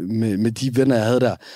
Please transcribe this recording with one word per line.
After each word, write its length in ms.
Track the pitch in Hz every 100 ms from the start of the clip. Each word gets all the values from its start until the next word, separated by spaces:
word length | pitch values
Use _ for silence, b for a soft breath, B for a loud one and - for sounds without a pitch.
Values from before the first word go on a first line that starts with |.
| 87
med, 280 | 113 113 98
med 140 | 113
de 240 | 110 131 123
venner, 200 | 131 120
jeg 100 | 107
havde 140 | 123
der. 160 | 123 90 B